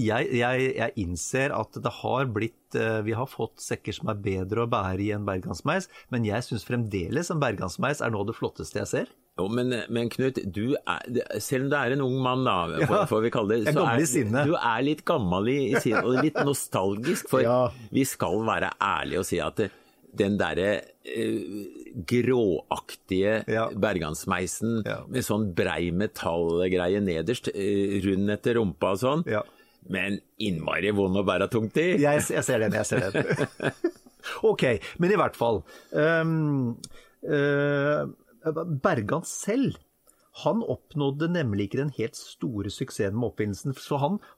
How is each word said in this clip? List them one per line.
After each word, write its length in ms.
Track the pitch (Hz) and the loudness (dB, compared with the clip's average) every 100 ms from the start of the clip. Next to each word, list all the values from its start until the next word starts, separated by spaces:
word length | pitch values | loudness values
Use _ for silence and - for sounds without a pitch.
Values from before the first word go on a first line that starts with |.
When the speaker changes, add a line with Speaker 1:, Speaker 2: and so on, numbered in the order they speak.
Speaker 1:
jeg, 320 | 110 113 156 | 0 2 2
jeg, 400 | 123 120 127 131 - | 2 2 2 0 0
jeg 120 | 117 - | -2 -2
innser 480 | 90 87 - 131 139 | -4 -4 -2 0 0
at 240 | - 110 113 | 0 -4 -4
det 80 | 117 - | -6 -4
har 320 | 107 120 135 | -2 0 0
blitt, 300 | 104 113 - _ 120 | 0 -2 -4 _ -2
eh, 220 | 113 110 | 0 0
vi 80 | 107 | 0
har 160 | 110 135 | -2 -4
fått 320 | - 113 - | -4 -6 -6
sekker 320 | - 113 - | -8 -6 -6
som 160 | 101 - | -6 -4
er 80 | 104 | -2
bedre 400 | 101 95 92 107 | -2 -2 0 0
å 60 | 117 | 0
bære 320 | 117 95 95 | 0 0 0
i 80 | 104 | 0
enn 160 | 104 101 | 0 -2
bergansmeis, 600 | 95 90 101 139 185 - - - | -2 -4 -6 -2 -2 -2 -14 -6
men 160 | 123 | 0
jeg 240 | 107 107 123 | 2 0 -2
synes 160 | 113 | -6
fremdeles 640 | - 123 110 95 87 123 175 | -2 -2 0 -2 0 -2 0
en 160 | 165 | 0
bergansmeis 560 | 135 101 95 - 127 147 | 0 0 -4 -2 -2 0
er 80 | 117 | -2
noe 160 | 107 | -2
av 80 | 101 | -2
det 80 | - | -4
flotteste 400 | 120 - - - | -6 -6 -8 -6
jeg 80 | - 131 | -2 -2
ser. 220 | 247 _ _ - | -4 _ _ -4
Speaker 2:
Jo, 60 | 95 | -2
men, 220 | 120 123 120 85 | 0 0 -2 -2
men 220 | 117 117 | -2 -2
Knut, 240 | - 131 131 98 | 0 0 0 -4
du 220 | 90 117 139 | -4 -2 -2
er, 300 | - 87 - | -2 -6 -2
det, 140 | 120 - 104 | -4 -2 -4
selv 240 | - 131 | -2 -2
om 40 | 139 | 0
du 40 | 143 | 0
er 160 | 123 | 0
en 80 | 139 | 0
ung 140 | 131 131 | 0 0
mann 220 | 127 127 | 0 2
da, 120 | 127 92 85 80 | 2 2 0 0
får, 80 | 151 | 2
Speaker 1:
Ja, 120 | 160 180 | 2 2
Speaker 2:
får 140 | 110 | 2
vi 60 | 113 | 2
kalle 160 | 123 101 | 2 2
det, 80 | 117 | 2
Speaker 1:
jeg 80 | 113 | 2
er 20 | |
Speaker 2:
så 80 | 151 | 2
Speaker 1:
gammel 140 | 165 120 | 4 4
Speaker 2:
er 60 | |
Speaker 1:
i 60 | 160 | 2
sinne. 320 | - 104 123 | 2 2 2
Speaker 2:
du 80 | 147 - | 2 2
er 240 | 120 113 | 2 2
litt 160 | 139 156 - | 0 -2 0
gammel 400 | 165 92 90 107 | 0 2 2 2
i, 60 | 143 123 | 2 2
i 80 | 117 | 2
sinne, 220 | 131 107 | 2 2
og 140 | 110 127 | 2 2
litt 160 | 147 147 | 2 2
nostalgisk, 840 | 143 139 - 113 98 101 135 175 - | 0 0 -2 0 0 -2 -2 -4 0
for 80 | 131 | 2
Speaker 1:
<laughs> 20 | 117 | 4
Ja. 80 | 123 123 127 110 127 | 4 2 -2 -4 0
Speaker 2:
vi 80 | |
skal 400 | 135 - 90 98 | 0 0 0 0
være 300 | 113 90 87 - | 0 0 -2 0
ærlige 460 | 98 80 69 80 | 0 2 0 -2
og 40 | 98 | 0
si 100 | 87 | 0
at 160 | 78 - | 0 -2
det, 140 | 98 - _ _ - - | -2 -4 _ _ -16 0
den 160 | 101 101 | 2 2
derre, 320 | 90 78 98 98 - - - | 0 2 2 0 -4 -16 -8
eh, 400 | 65 113 113 82 104 101 - - 117 85 | -4 -2 -2 -4 -10 -12 -14 -14 -12 0
gråaktige 1300 | 120 117 127 107 80 - - - - - 92 98 110 - | 2 4 4 4 2 -2 -6 -6 -18 -2 2 2 2 0
Speaker 1:
Ja. 220 | 110 113 | -2 0
Speaker 2:
bergansmeisen 1120 | 101 107 90 78 80 - 90 90 - 113 113 | 0 0 0 -2 -4 -2 -2 -2 -2 -2 -2
Speaker 1:
Ja. 140 | 107 104 - | -2 -6 -6
Speaker 2:
med 160 | 127 | -4
sånn 300 | - 107 107 | 0 0 0
brei 360 | 82 90 82 87 | 0 0 0 0
metallgreie 1120 | 87 107 - 92 85 82 85 92 90 87 101 | 0 -2 -2 -2 0 2 2 2 2 2 2
nederst, 480 | 98 80 82 127 - | 2 0 -2 -2 -4
eh, 520 | - 98 101 98 101 | -4 0 0 2 0
rund 260 | 95 95 101 | 2 2 2
etter 240 | 104 - 117 | 0 0 2
rumpa 320 | 104 - 90 | 0 0 0
og 60 | 98 | 0
sånn, 240 | 123 156 160 | 0 0 0
Speaker 1:
Ja. 160 | 107 - - - _ - | -2 -4 -14 -20 _ -8
Speaker 2:
men 320 | 95 98 101 - _ | -4 -4 -4 -8 _
innmari 540 | 107 82 76 78 98 | -4 -2 -2 0 0
vond 240 | 101 98 95 | 2 2 2
å 80 | |
bære 240 | 98 90 98 | 2 2 2
tungt 260 | 117 110 156 | 0 0 0
i. 200 | 170 170 | 2 4
Speaker 1:
Jeg, 240 | 143 151 - | 4 2 0
jeg 160 | - | -2
ser 140 | 139 120 | 0 2
den, 140 | 107 | 2
jeg 140 | 107 107 | 0 0
ser 240 | 110 95 | 0 0
den. 640 | - - - 143 - - - | -2 0 0 -2 -2 -4 -2
<laughs> 600 | 349 - - - - - | -4 -6 -14 -16 -12 0
Ok, 180 | 220 202 135 107 - - | 2 4 2 2 -2 0
men 120 | 175 | 2
i 60 | 202 | 4
hvert 180 | 127 | 2
fall, 300 | - 120 104 - - - 151 | 2 0 0 -2 -16 -6 0
ehm, 800 | 156 165 160 160 151 139 120 - - - - _ - | 2 4 2 2 2 2 0 -4 -12 -20 -20 _ -2
eh, 800 | 147 143 143 143 143 143 151 143 - _ _ 160 156 175 139 | 0 2 2 2 2 2 0 -2 -8 _ _ -4 -4 -2 0
Bergan 400 | 202 139 104 151 | 2 2 0 -2
selv, 520 | - - - 240 226 - - _ _ _ _ - | -2 -8 -2 0 0 -2 -12 _ _ _ _ -4
han 200 | 143 208 | -2 0
oppnådde 680 | 175 123 - 147 139 143 165 | -2 -6 -6 -2 -2 0 -2
nemlig 380 | 175 131 101 101 | 0 0 0 0
ikke 100 | 123 | -2
den 120 | 147 | -2
helt 200 | - 113 | -2 -6
store 560 | - - - 160 107 101 | -6 -16 -8 -4 -4 -4
suksessen 440 | - 135 - 101 | -4 -8 -2 -2
med 140 | 107 117 | 0 -2
oppfinnelsen, 420 | - 107 95 143 | -2 -4 -2 -6
så 240 | 131 - 143 | -6 -4 0
han, 220 | 143 208 - | 0 -2 -6